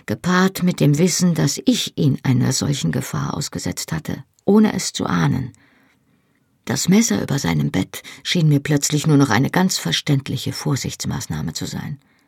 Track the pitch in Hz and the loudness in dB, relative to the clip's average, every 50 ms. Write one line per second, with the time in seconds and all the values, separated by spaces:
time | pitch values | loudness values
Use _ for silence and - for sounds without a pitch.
0 | - - 104 - - 180 180 180 185 190 190 - 180 180 - - 143 143 147 143 | -8 -6 -6 -4 -2 0 2 2 2 2 2 0 -2 -2 0 2 2 4 4 4
1 | 180 180 - - 185 175 160 160 151 139 - - - 262 247 - - - - - | 2 2 2 2 2 2 2 2 0 0 -2 0 0 0 0 0 -2 -6 -4 0
2 | 165 135 - - - - 123 123 123 123 127 - - 147 143 - 160 165 - 131 | 0 2 0 0 0 0 2 2 2 0 0 0 -2 -2 -2 -2 -2 -2 -2 -2
3 | 131 - - 143 139 - - - 143 - - 180 - 90 - - - - 160 160 | -4 -4 -6 -6 -6 -4 -6 -6 -8 -6 -8 -8 -6 -6 -8 -8 -8 -6 -8 -8
4 | - - - - - _ _ _ _ - 196 220 214 - - 190 - - - - | -6 -8 -10 -10 -12 _ _ _ _ 4 4 6 6 4 2 -2 -4 -6 -6 -6
5 | - - 175 170 160 143 127 131 127 - - _ _ _ _ _ _ _ _ _ | -4 -2 0 2 2 2 2 0 -2 -6 -10 _ _ _ _ _ _ _ _ _
6 | _ _ _ _ _ _ _ _ _ _ _ _ _ - - - - 170 185 220 | _ _ _ _ _ _ _ _ _ _ _ _ _ -6 -4 -2 2 4 4 4
7 | 226 - 208 196 - - 139 139 - 85 82 76 71 73 - 92 - - - - | 4 2 0 -2 -2 -2 -2 -2 0 0 0 0 0 0 0 -2 -4 -4 -8 -14
8 | - - - - - - - 180 156 151 143 139 143 - 151 143 - - 147 151 | -16 -18 -20 -14 -8 -4 0 2 4 4 4 2 2 0 0 0 0 0 -2 0
9 | - 156 147 139 143 127 104 110 139 - - 175 185 180 - - - 170 151 - | 2 4 4 4 4 4 4 2 0 0 2 2 2 2 0 -2 -4 -4 -4 -4
10 | - - 143 135 135 - 135 - - 117 117 - - 151 143 123 - - - - | 0 0 0 0 0 -4 -6 -6 -6 -6 -8 -6 -4 -4 -4 -2 -4 -6 -8 -6
11 | - - 107 127 - - 78 76 - 82 - - 92 85 - - - - - - | -6 -6 -6 -6 -6 -6 -8 -6 -6 -8 -6 -8 -8 -8 -8 -8 -8 -8 -10 -12
12 | _ _ _ _ _ | _ _ _ _ _